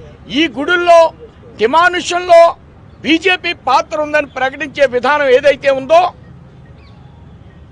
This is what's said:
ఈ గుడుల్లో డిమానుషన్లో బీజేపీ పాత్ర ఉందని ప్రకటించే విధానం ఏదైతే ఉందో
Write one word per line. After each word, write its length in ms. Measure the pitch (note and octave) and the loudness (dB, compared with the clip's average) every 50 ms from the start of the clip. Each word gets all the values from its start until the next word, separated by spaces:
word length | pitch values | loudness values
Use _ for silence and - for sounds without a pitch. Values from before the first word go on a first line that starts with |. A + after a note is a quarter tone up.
| - - - - - - F#3 C4+ | -20 -20 -20 -20 -16 -8 -4 -4
ఈ 40 | E4 D#4+ A3 | -4 -4 -4
గుడుల్లో 400 | A#3 D4 D4+ F4+ F4 F4 F4 E4+ E4+ E4 D#4+ - - - - - - - - - - | -6 -4 -2 -2 0 2 4 4 4 4 2 0 -6 -20 -20 -20 -20 -20 -18 -8 -4
డిమానుషన్లో 800 | G#3 A#3 C#4 E4 F4 F4+ F4+ F4+ C#4+ - F4 F4 F4+ F4+ E4+ E4+ E4+ E4+ - - - - - - - - - - - | -4 0 2 2 2 0 0 -4 -6 -6 -6 -4 0 4 4 6 6 4 2 -4 -14 -20 -20 -20 -20 -20 -20 -10 -4
బీజేపీ 460 | A3 D#4+ E4 D#4+ F#4+ F4+ F4+ - E4+ F4 - - C4+ | -2 -2 0 0 -2 -2 -2 -4 -8 -10 -8 -4 -2
పాత్ర 280 | B3+ D4+ E4 D#4+ E4 D#4 D4+ | 0 0 -2 -2 -6 -6 -6
ఉందని 220 | D4 D4+ D4+ D4 C4+ - C4+ | -4 -4 -4 -4 -4 -6 -6
ప్రకటించే 460 | B3+ C4+ C4+ C#4+ D#4 D4 A#3 D4 C#4 B3+ A#3 | -6 -6 -6 -8 -12 -10 -4 -2 -2 -2 -2
విధానం 340 | B3 A#3 B3+ D4 D4 C#4+ C4+ B3 | -2 -2 -2 0 0 0 2 2
ఏదైతే 340 | C4+ C#4+ C#4+ C#4+ - - C4+ C4+ C4 | 2 2 2 0 0 0 -2 -2 -2
ఉందో 200 | C4+ B3+ D#4+ E4+ F4+ F4 - - - - - - - - - - - - - - - - - - - - - - - - - - - - - - - - | -2 0 2 2 2 0 -4 -10 -20 -20 -20 -20 -20 -20 -20 -20 -20 -20 -20 -20 -20 -20 -20 -20 -20 -20 -20 -20 -20 -20 -20 -20 -20 -20 -20 -20 -20 -20